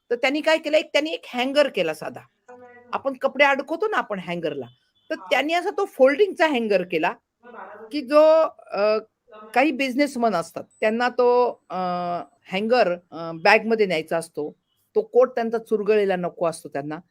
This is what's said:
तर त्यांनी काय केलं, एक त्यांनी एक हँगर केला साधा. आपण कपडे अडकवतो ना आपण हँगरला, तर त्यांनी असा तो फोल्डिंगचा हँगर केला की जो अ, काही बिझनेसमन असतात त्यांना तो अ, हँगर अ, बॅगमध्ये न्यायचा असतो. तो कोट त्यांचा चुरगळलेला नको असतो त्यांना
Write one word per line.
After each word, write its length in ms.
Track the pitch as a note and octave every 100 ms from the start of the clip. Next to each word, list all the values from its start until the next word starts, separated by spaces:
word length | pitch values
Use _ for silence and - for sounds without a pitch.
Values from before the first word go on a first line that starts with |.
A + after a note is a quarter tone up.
| -
तर 60 | A#3+
त्यांनी 240 | C4 D4+
काय 160 | D#4 D#4+
केलं, 180 | D#4 D4+
एक 140 | D#4
त्यांनी 180 | C#4+ D#4
एक 140 | E4+ -
हँगर 380 | B3 C4 C#4 C4+
केला 240 | G3 E3
साधा. 260 | D#3 C#3 B2 - _ _ - - - -
आपण 220 | G#3 C#4 C4
कपडे 240 | C4 C4
अडकवतो 440 | C#4+ C4+ C#4+ E4 G#4+
ना 100 | F#4+
आपण 200 | - G3
हँगरला, 460 | E3+ F3 D#3+ C#3+ A#2+ _ _ _ -
तर 40 | G#3+ F#3+
त्यांनी 240 | C4 D4
असा 160 | F4 F4+
तो 120 | F4 G4+
फोल्डिंगचा 580 | - C4 C#4+ G4 D4 D#4+
हँगर 340 | B3 A3 F#3+ F3+
केला 240 | D#3+ F3 A#3 _ _ A#3+ A3 G3 - A3
की 80 | C#4+
जो 160 | A#3+ D4
अ, 760 | D#4 D#4+ D#4+ - - F#3+ G#3+ G#3+ G#3+ _ _ - A3
काही 160 | B3+ D4+
बिझनेसमन 600 | B3+ C4+ A#3+ C#4+ B3 A#3
असतात 300 | F3 D#3+ - - -
त्यांना 280 | G#3+ A3+ B3
तो 140 | B3 B3 B3 A#3+ - -
अ, 60 | F3+ F3+ F3+ F3 F3 - _ -
हँगर 440 | F#3 A3 B3 F3+ F3 _
अ, 200 | D#3 E3 E3
बॅगमध्ये 440 | F#3+ G#3+ G#3+ A3 G3
न्यायचा 320 | D#3+ D#3+ E3
असतो. 320 | E3 - D3 - _ _ _ G#3+
तो 60 |
कोट 300 | G#3 A#3+ B3
त्यांचा 240 | B3 A3+ A3+
चुरगळलेला 560 | A3+ G#3+ G3+ G#3+ G3 F3+
नको 300 | E3+ - E3+
असतो 220 | D#3+ D3
त्यांना 280 | C#3 D3 D#3 _